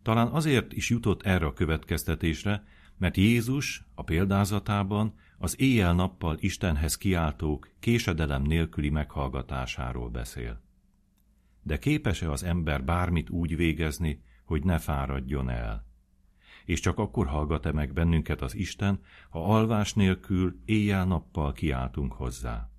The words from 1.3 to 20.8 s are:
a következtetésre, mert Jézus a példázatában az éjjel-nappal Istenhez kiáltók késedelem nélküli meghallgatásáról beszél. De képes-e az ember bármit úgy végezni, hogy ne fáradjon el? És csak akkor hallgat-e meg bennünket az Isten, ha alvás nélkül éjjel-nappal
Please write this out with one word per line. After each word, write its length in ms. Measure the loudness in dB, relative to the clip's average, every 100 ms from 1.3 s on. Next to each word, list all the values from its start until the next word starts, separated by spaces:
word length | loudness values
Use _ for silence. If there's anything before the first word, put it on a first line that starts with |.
| 2
a 80 | 2
következtetésre, 1080 | 0 0 0 -2 -4 -2 0 0 0 -2 -4 -6 -20 -20 -4
mert 200 | 0 4
Jézus 680 | 4 4 0 -2 -4 -8 -14
a 80 | -12
példázatában 1080 | -2 0 2 2 2 0 0 -2 0 0 -2 -6 _ -6
az 220 | -6 2
éjjel-nappal 800 | 4 4 4 4 2 -2 -4 -2
Istenhez 580 | -2 -2 -2 0 -2 0
kiáltók 720 | 0 2 0 -2 -2 -4 -8 _
késedelem 640 | 0 2 0 0 0 0
nélküli 480 | 2 2 0 0 0
meghallgatásáról 1200 | -2 -2 -4 -4 -6 -6 -6 -6 -6 -8 -6 -8
beszél. 520 | -8 -8 -10 -10 -10 _ _ _ _ _ _ _ _ _ _
De 140 | -4 -2
képes-e 540 | 0 2 0 -2 -2
az 120 | -2
ember 400 | 0 0 0 -2
bármit 460 | 0 0 2 0 0
úgy 260 | -2 -2
végezni, 680 | 2 2 2 -2 -2 -4 -4 -12 -20
hogy 180 | -4 0
ne 140 | 2 0
fáradjon 720 | 0 -2 -2 -4 -4 -4 -2
el? 400 | -4 -6 -8 -12 _ _ _ _ _ _ -16
És 140 | -4 0
csak 180 | 0 0
akkor 300 | -2 0 0
hallgat-e 440 | 0 -2 -2 -2
meg 220 | -2 -2
bennünket 480 | 0 4 4 2 -4
az 140 | -4
Isten, 440 | -6 -6 -2 -2 -2 -8 -20 -10
ha 260 | -4 2
alvás 380 | 4 4 2 0
nélkül 680 | 4 4 4 0 0 0 -2
éjjel-nappal 880 | 0 2